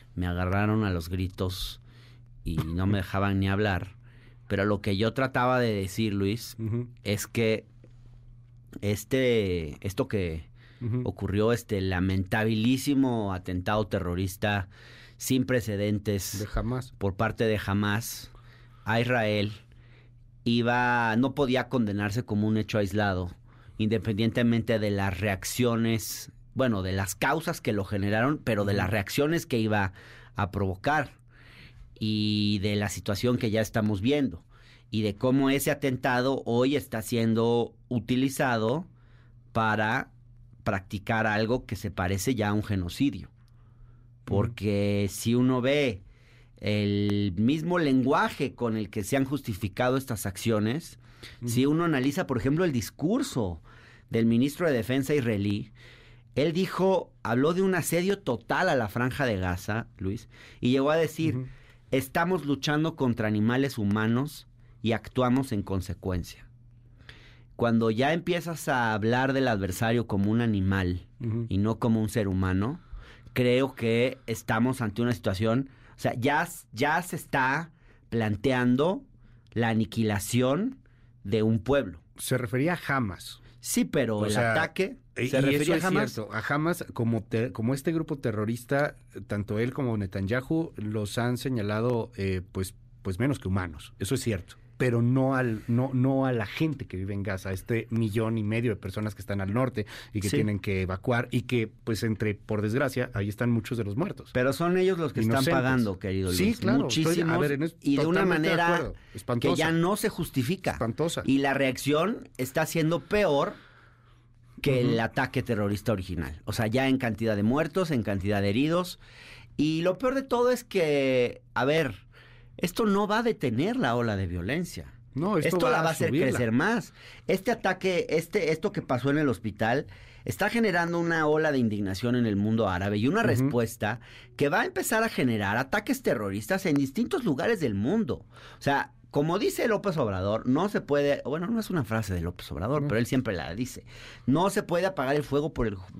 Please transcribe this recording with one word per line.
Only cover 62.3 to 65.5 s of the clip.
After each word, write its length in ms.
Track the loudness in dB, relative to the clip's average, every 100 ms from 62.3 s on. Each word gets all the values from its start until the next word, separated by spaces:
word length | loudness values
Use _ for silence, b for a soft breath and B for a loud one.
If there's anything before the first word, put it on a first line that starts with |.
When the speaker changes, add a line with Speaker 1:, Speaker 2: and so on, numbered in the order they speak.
| 0 0
Speaker 1:
luchando 500 | -2 0 0 0 0
contra 320 | 0 2 0
animales 500 | 2 2 2 0 0
humanos 680 | 0 2 2 2 -2 -8 -20 -20 b b
y 100 | -2
actuamos 600 | -2 -2 0 2 2 0